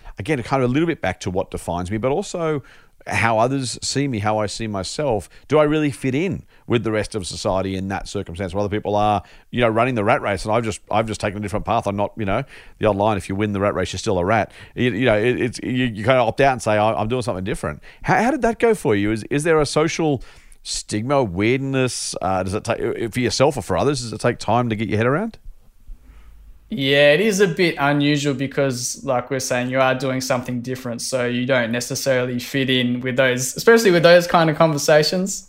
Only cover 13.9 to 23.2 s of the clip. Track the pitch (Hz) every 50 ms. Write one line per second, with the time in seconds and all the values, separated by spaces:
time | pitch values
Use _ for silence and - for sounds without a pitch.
13.9 | - 92 - 113 98 87 87 95 113 110 87 - - - - - - - 117 127
14.9 | 95 101 131 120 107 104 110 123 110 80 110 123 - - - 104 127 127 127 120
15.9 | 107 104 101 123 131 127 117 110 107 - 139 139 131 113 - 110 107 104 104 110
16.9 | 113 - 107 110 127 127 117 123 98 92 92 104 - - - 85 73 - - -
17.9 | - - - - 190 - 214 247 311 269 226 233 220 - 233 233 220 - - 143
18.9 | 107 98 101 104 110 110 - - 135 143 151 175 160 156 147 - - 151 156 165
19.9 | - - 165 151 143 120 - - - - - - - - - - - - - -
20.9 | 107 107 110 135 147 139 127 98 82 92 104 113 131 131 135 135 135 135 127 123
21.9 | - - - - - - - 92 95 92 95 95 98 - - 107 110 - 85 117
22.9 | - - 113 110 - 127